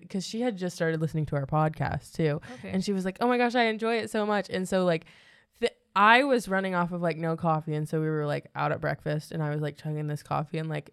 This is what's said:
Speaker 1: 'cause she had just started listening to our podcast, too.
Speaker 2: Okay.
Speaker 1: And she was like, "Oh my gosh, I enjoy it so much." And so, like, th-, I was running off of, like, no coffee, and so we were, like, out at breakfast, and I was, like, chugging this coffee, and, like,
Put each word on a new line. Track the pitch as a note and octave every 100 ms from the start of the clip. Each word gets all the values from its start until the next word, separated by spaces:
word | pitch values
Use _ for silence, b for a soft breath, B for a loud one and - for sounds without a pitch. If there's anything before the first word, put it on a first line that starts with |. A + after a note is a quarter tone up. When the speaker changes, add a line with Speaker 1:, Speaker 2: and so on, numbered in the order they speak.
| F3
Speaker 1:
'cause | G3 F3
she | A3
had | B3 F#3+
just | F3+ -
started | E3 D#3+
listening | D#3+ D#3+ D3+
to | C#3+
our | C3+
podcast, | D3+ D#3 D#3 - - -
too. | - D#3 D3 - B3
Speaker 2:
Okay. | G3
Speaker 1:
And | F#3
she | F#3+
was | F#3+
like, | F#3 F#3+
"Oh | B3
my | B3
gosh, | A#3+ B3
I |
enjoy | A3+ A3 A3+ A#3
it | G#3+
so | A3 G#3
much." | G#3 F#3
And | F#3 F#3
so, | F#3+ F3+
like, | E3 B B B B B -
th-, | A#3 - _ -
I | G#3 A#3
was | C#4+ B3 F#3
running | F#3+ F#3+ F3+
off | F3
of, | F3
like, | F3 D#3
no | E3 E3
coffee, | E3+ D#3+ D#3 D3+
and | D3+
so | D#3+
we | D#3
were, | D#3 D3
like, | C#3+ - C#3+
out | D3
at | -
breakfast, | D3+ D3 D#3 D3+ -
and | D#3+
I | D3+
was, | D3+
like, | D3+ C#3+
chugging | D#3 D3+ D3+
this | D3+
coffee, | - D3 D3 D#3+
and, | D#3+
like, | D3+ D3